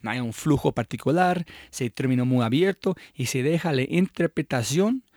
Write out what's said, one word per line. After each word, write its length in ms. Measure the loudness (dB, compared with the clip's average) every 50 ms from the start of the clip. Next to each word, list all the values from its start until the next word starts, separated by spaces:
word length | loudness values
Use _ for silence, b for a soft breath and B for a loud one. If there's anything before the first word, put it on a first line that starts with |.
No 100 | -6 -6
hay 80 | -4 -4
un 140 | -4 -6
flujo 400 | -6 -4 2 2 2 4 2 0
particular, 760 | 0 0 -6 -4 -6 -4 -2 0 2 2 2 2 0 -2 -4 B B B B B
se 200 | B -6 -6 -6
termina 340 | -4 -2 0 0 2 2 2
muy 200 | 2 2 2 2
abierto 520 | 2 2 2 2 2 0 _ -2 -4 -4 B B B B
y 120 | -6 -6
se 180 | -4 -2 -2 0
deja 280 | 0 0 0 0 0
la 100 | 0 0
interpretación 1200 | -2 0 2 0 0 0 _ -2 -2 -2 0 -4 -4 -2 -2 -2 -2 0 0 0 2 2 0 -2 _ _ b